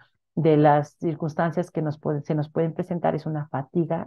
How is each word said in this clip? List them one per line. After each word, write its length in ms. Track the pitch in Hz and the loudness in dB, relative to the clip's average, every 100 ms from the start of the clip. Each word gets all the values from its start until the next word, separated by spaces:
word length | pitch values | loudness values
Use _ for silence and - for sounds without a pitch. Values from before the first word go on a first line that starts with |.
| _ _ _ | _ _ _
de 240 | - 160 151 | 0 4 6
las 380 | 151 147 147 - | 6 6 2 -6
circunstancias 720 | 170 156 160 151 170 156 175 | -6 -4 -6 -2 -2 -2 -4
que 100 | - | -4
nos 180 | 156 147 | -4 -4
puede, 220 | - 151 | -4 -4
se 140 | - | -2
nos 160 | 156 147 | -4 -2
pueden 240 | - 165 | -2 -2
presentar 400 | 160 180 175 160 | -2 -6 -2 -2
es 100 | 160 | -2
una 240 | 156 156 147 | -4 -6 -6
fatiga 560 | 135 139 175 156 165 | -8 -4 -2 -2 -4